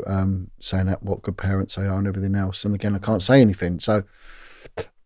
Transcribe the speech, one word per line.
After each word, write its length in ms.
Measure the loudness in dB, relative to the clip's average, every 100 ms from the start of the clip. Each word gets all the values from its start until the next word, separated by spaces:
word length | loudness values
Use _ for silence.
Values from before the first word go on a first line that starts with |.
| 0
um, 460 | 0 0 -2 -6 -12
saying 260 | -6 -2 0
that 160 | -2
what 220 | -4 -6
good 140 | -6 -4
parents 360 | -2 -2 -2
they 140 | -4 -2
are 100 | -2
and 80 | -2
everything 300 | -2 -2 0
else. 300 | -2 -2 -2
And 100 | -2
again, 180 | -2
I 60 | -2
can't 240 | 0 0
say 180 | 6 8
anything. 380 | 8 4 -2 -2
So 240 | 0 0 0 -12 -20 -20 -20 -20 -18 -14 -14 _